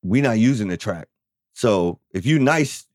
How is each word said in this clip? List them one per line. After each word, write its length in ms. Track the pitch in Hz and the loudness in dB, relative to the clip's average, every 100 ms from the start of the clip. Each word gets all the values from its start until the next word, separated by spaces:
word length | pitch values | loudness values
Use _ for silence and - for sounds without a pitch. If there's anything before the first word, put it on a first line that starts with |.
we 180 | 90 117 | 0 0
not 180 | 139 110 | 2 2
using 300 | 120 131 101 | 2 2 -4
the 80 | 87 | -6
track. 320 | - 87 76 _ _ _ _ | -6 -10 -12 _ _ _ _
So 440 | - 117 101 87 - _ | -4 0 2 0 -4 _
if 120 | 92 | -6
you 140 | 90 156 | 0 2
nice 480 | 135 160 139 - - | 2 2 0 -6 -18